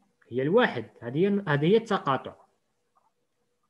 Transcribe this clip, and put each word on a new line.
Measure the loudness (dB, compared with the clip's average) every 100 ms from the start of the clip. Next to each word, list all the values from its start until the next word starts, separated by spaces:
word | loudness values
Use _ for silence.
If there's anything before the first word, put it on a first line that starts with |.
| _ _ -10
هي | -4
الواحد. | 0 2 2 0 -10 -12
هذه | -6 -2
هي، | 0 0 0
هذه | 0 4
هي | 2
التقاطع. | 2 -4 -2 -4 -4 -16 _ _ _ _ _ _ _ _ _ _ _ _ _